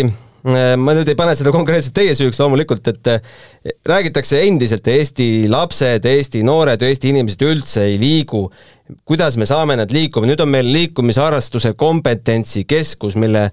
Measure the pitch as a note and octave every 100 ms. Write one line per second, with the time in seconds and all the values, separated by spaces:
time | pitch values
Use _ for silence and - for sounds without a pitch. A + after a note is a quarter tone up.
0 | B2 G#2 - _ C3 B2+ B2+ B2+ C3+ D#3
1 | D3+ C#3+ E3+ C#3+ C#3 E3 D#3 E3 C3+ G3
2 | G3 C3+ C3 A#2 C#3+ C3+ D3+ A#2 - G#2
3 | B2 A2+ - - - - - - - F#3
4 | E3+ - - C#3+ G3 E3+ A#2+ A2 - C3
5 | D3+ - A#2+ A2+ G#2+ B2+ E3+ - B2+ A2+
6 | A#2+ C#3 C3+ A2+ A2+ D#3+ D3 A2+ B2+ C#3
7 | C3 C#3 A2+ F#2 C#3+ D#3+ C3 A2 G2+ G2+
8 | C3 D#3+ - A2 F#2+ - - _ - -
9 | - D#3+ D#3+ A#2 G#2+ D3 D#3 B2 G#2 D3
10 | D#3 A#2 A2+ D3 D#3 C3+ B2 D3+ E3+ E3
11 | A#2+ A2+ D3+ D3 - B2 A2+ G#2 D3+ E3
12 | C#3 A#2 - A2+ A2 G#2 F#2+ D#3 D#3 -
13 | G#2 G#2 A2 G#2+ G#2